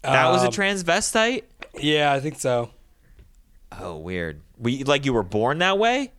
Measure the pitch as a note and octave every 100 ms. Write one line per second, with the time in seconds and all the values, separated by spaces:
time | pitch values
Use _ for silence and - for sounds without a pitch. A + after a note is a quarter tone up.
0 | C3+ C3+ B2+ B2+ B2 A#2 G3 G3 E3+ F3+
1 | - A3+ A3 C4 - _ - - D3 D3+
2 | D3 C#3 D3 D3 C3 B2 A#2 - _ _
3 | _ - - - _ - - - F2+ D#2+
4 | E2+ F#2 E2 D2+ - - A#2 C3+ C3+ C#3+
5 | C#3 A#2 F#2 G#2 A#2 D3+ F#3 G3 A3+ B3+
6 | C4+